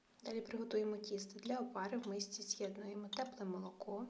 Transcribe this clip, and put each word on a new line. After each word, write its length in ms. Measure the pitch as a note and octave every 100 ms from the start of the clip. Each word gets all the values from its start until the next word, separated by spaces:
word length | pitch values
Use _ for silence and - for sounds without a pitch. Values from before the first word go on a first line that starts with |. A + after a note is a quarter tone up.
| _ -
Далі 180 | - A3+
приготуємо 560 | A3+ A3+ A3+ G#3+ G#3+ G#3
тісто. 420 | G#3 G3 F#3+ G#3
Для 180 | A#3 B3
опари 420 | A#3+ G3+ G3 A#3+
в 100 | A3
мисці 340 | G3+ G3 -
з'єднуємо 680 | G3+ - G3+ G3 G3+ G#3 G3+
тепле 380 | - B3+ - G3
молоко, 600 | F#3 F#3 - - G3+ B3